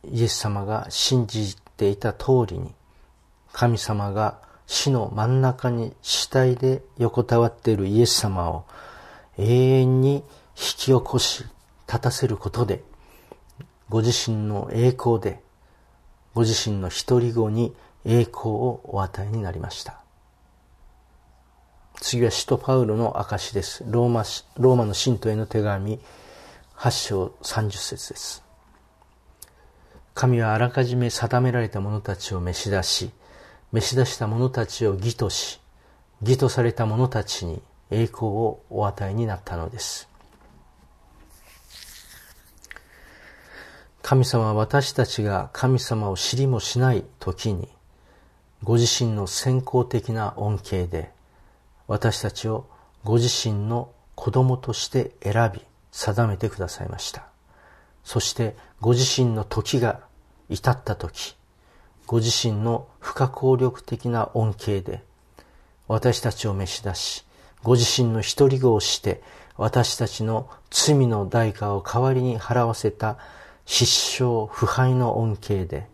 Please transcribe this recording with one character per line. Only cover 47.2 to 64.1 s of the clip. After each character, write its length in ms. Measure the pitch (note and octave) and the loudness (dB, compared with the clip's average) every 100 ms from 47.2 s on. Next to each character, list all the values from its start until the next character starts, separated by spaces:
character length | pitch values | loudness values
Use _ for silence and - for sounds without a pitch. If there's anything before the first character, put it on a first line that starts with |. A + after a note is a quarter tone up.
| - F#2 A2+ | -8 -4 -4
に、 160 | F#2 F#2 _ _ _ _ _ _ _ _ _ | -4 -6 _ _ _ _ _ _ _ _ _
ご 140 | G#2+ A#2 | 2 4
自 280 | A#2 - | 4 2
身 80 | A#2 | 0
の 140 | G#2+ F#2+ | 0 -4
先 340 | - C3 B2+ | -2 0 0
行 240 | B2+ B2+ | 2 0
的 300 | B2 A#2 - | 2 -2 -2
な 180 | A2+ G#2 - | -4 -4 -4
恩 200 | G#2 G2+ | -2 -2
恵 220 | - F#2+ F2+ | -2 -4 -2
で、 260 | F2 D2+ _ _ _ _ _ _ _ - | -6 -8 _ _ _ _ _ _ _ -6
私 340 | G#2+ A2+ - | 0 0 -2
た 80 | G#2 | -6
ち 180 | - A2 | -6 -6
を 180 | A2 - - _ _ | -6 -8 -20 _ _
ご 120 | G#2 A#2 | 0 2
自 120 | A#2 | 2
身 380 | - A#2 G#2 G#2 | 0 -2 -2 -2
の 240 | A#2+ B2+ _ _ | -4 -6 _ _
子 160 | - - | -6 -2
供 260 | B2+ C3 B2+ | 2 2 2
と 160 | B2+ | -4
し 160 | A2+ - | -6 -2
て 220 | C3 - - | -2 -2 -6
選 280 | - G#2 A2+ | -2 2 0
び、 80 | F#2 - _ _ | -2 -18 _ _
定 360 | - - G2+ A#2 | -8 -4 0 0
め 120 | F#2+ | 0
て 100 | A2 | -4
く 80 | - | -4
だ 140 | F2+ | -8
さ 140 | - | -8
い 40 | F2+ | -10
ま 100 | F#2 | -8
し 140 | - | -10
た。 140 | - - _ _ _ - - _ _ | -12 -20 _ _ _ -20 -20 _ _
そ 160 | - A#2+ | -4 -2
し 120 | - | -2
て、 240 | - A2+ - - - | -2 -4 -4 -20 -2
ご 100 | A2 | 2
自 320 | B2 C3 - | 4 4 2
身 80 | B2 | 2
の 100 | A2 | 0
時 380 | G#2 - - C3+ | -2 -4 0 0
が 200 | A#2 - - _ _ _ _ | 0 -2 -10 _ _ _ _
至 220 | - - | -2 0
っ 120 | B2 | 0
た 100 | - | -2
時、 420 | G2+ E2 - - - _ _ _ _ _ _ - | -6 -6 -10 -14 -14 _ _ _ _ _ _ -2
ご 120 | A#2 | 0
自 120 | A2+ | 2
身 300 | - A#2 G#2 | 0 0 0
の 240 | A2+ A#2 - - | 0 -2 -4 -14
不 140 | - | -12
可 140 | - C3 | -2 -2
抗 280 | - C3 B2+ | 0 2 4
力 260 | B2+ A#2 | 2 -2
的 260 | - A#2 | -10 -6
な 220 | B2 | -2